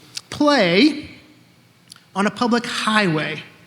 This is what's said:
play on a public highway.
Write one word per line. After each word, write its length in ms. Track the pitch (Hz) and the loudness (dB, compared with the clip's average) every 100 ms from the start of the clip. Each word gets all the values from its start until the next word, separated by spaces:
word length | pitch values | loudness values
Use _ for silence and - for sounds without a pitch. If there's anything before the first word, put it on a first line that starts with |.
| - - - | -20 -18 -12
play 800 | - 294 285 185 180 294 - - - - _ _ _ _ _ _ - _ - | -2 2 2 2 4 4 2 -8 -20 -20 _ _ _ _ _ _ -20 _ -4
on 120 | 202 | -2
a 40 | |
public 340 | - 247 240 233 | -2 0 0 -2
highway. 760 | - - 214 202 156 151 156 - - | -6 -2 0 2 0 -4 -8 -14 -20